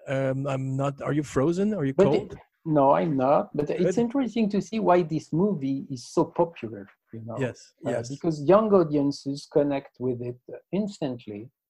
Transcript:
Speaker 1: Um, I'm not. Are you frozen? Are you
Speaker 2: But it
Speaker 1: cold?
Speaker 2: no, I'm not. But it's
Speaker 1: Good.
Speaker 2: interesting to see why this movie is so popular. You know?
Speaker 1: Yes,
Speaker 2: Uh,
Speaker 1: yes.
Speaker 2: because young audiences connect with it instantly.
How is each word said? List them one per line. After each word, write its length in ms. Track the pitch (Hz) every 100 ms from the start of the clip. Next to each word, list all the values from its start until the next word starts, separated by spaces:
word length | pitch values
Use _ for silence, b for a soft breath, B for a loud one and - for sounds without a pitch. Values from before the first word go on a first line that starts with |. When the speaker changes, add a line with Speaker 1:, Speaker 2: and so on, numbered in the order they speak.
| -
Speaker 1:
Um, 400 | 135 135 131 139
I'm 280 | 135 135 135
not. 240 | 139 139
Are 120 | 135 143
you 40 |
frozen? 500 | 143 - 143 170 208
Are 100 | 208 139
you 80 |
Speaker 2:
But 140 | 139 196
it 20 |
Speaker 1:
cold? 280 | 147 - - - _ 165
Speaker 2:
no, 200 | 151 135 160
I'm 160 | 180 135
not. 260 | 127 165 202 143
But 120 | 147
it's 260 | 165 180 185
Speaker 1:
Good. 60 | 233
Speaker 2:
interesting 440 | 277 247 233 208 202
to 60 |
see 180 | 185 220
why 240 | 185 180
this 220 | 165 160 - 156
movie 360 | 208 170 135 135 - 127
is 60 | - -
so 60 | 180 -
popular. 420 | - - 113 107 98 _ _
You 80 | 113 113
know? 80 | 131 127
Speaker 1:
Yes, 120 | - - _ 135
Speaker 2:
Uh, 60 |
Speaker 1:
yes. 180 | 120 120
Speaker 2:
because 260 | 143 175 151 143
young 140 | 196 220
audiences 720 | 196 160 147 143 - 139 143 - 151
connect 360 | 143 139 - -
with 200 | 127 120
it 180 | 123 123 - 120 -
instantly. 760 | 185 208 - 143 123 110 104 120 _